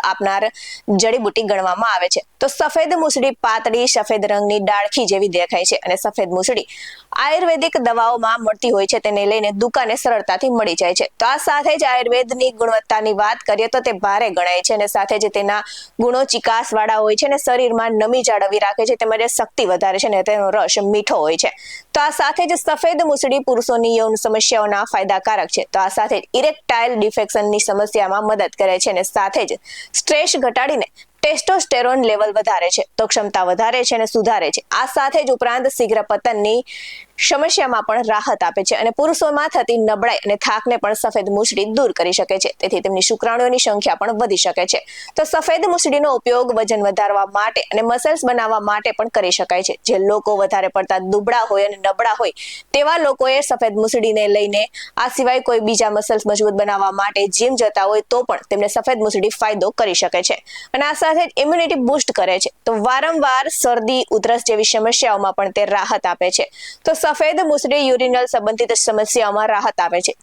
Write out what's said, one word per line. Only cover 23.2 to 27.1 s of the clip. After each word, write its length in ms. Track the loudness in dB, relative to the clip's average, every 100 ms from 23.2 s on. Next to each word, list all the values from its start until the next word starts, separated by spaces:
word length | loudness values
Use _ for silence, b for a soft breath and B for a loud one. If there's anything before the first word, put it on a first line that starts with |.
| 0 0
પુરુષોની 580 | 0 0 2 2 2 2
યૌન 180 | 2 0
સમસ્યાઓના 680 | 0 0 2 2 2 0
ફાયદાકારક 640 | -2 -2 0 0 0 0 -2
છે. 200 | -4 -2
તો 60 | 0
આ 80 | 0
સાથે 320 | 0 -2 -2
જ 40 | -2
ઇરેક્ટાઇલ 600 | 0 0 0 -2 0 0 0
ડિફેક્શનની 640 | 0